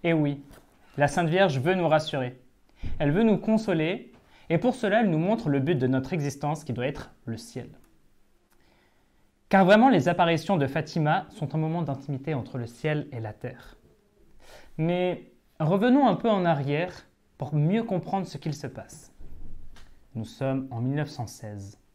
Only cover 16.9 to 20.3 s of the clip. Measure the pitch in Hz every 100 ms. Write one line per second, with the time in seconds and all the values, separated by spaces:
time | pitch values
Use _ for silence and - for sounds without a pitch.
16.9 | - - _ _ _ 131 151 151 214 226
17.9 | 180 - 196 180 151 160 143 - - -
18.9 | - - _ - - - - - - -
19.9 | - - 110 113